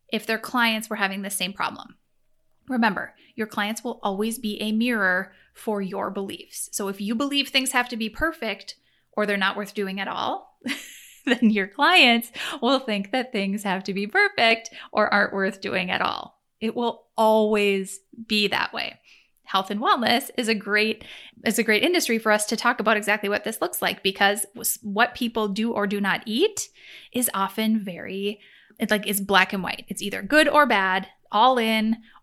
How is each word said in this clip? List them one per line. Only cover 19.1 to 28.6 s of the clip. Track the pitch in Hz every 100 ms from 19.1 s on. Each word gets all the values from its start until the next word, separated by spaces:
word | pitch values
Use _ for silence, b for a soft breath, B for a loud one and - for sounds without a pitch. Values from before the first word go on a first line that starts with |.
| b b _
Health | - 190 190
and | 208
wellness | 311 349 226 240 277 -
is | 220
a | 220
great, | 202 208 220 - B B B - -
is | 226
a |
great | 220 214
industry | 277 359 - 226
for | 220
us | 208 214
to | 226
talk | 240 247
about | 208 214
exactly | 208 214 202
what | 208
this | 214 226
looks | 349 -
like, | 185 190
because | 190 190 202 214 - -
s-, | - -
what | 214 202 247 -
people | 233 233 214
do | 196 226
or | 220 202
do | 202
not | 202 170 -
eat | 226 415 - - B B B B
is | 247 247
often | 190 196 - 220 220
very, | 196 170 - 190 202 208 B B